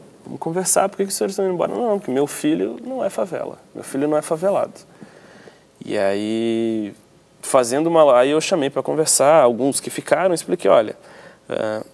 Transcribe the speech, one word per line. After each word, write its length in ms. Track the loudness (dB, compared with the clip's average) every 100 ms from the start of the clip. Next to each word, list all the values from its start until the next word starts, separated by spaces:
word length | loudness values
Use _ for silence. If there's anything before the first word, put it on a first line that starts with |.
| -8 -20
vamos 160 | -18 -12
conversar, 480 | -6 -4 0 0 0
por 100 | -2
que 80 | -6
que 40 |
os 60 | -4
senhores 180 | -4
estão 120 | -2 -2
indo 100 | 0
embora?" 180 | -2
"Não, 80 | -2
não, 160 | -2 -2
porque 140 | -2
meu 160 | -2 -2
filho 500 | -2 -2 0 -2 -6 -10
não 180 | -6
é 60 | -6
favela, 480 | -4 -6 -6 -10 -12 _
meu 100 | -16
filho 240 | -10 -4 -2
não 80 | -2
é 60 |
favelado." 520 | -2 -2 0 -2 -2 -8 -20 -20 -20 -20 -20 -20 -20 -20 _ _
E 140 | -8 -2
aí, 960 | -2 -2 -2 -2 -2 -2 -2 -4 -6 -10 _ _ _ _
fazendo 460 | 0 2 2 0 2
uma, 320 | 6 8 6
aí 100 | 6
eu 100 | 2
chamei 300 | 0 0 -2
pra 140 | -2
conversar, 580 | -2 -2 0 2 6 6
alguns 380 | 6 4 0 -2
que 100 | -6
ficaram, 420 | -10 0 0 2
expliquei, 380 | -2 -4 -2 4
"Olha, 260 | 4 2 -4 -20 -20 -20 -20 -10
ah, 340 | -6 -6 -6 -10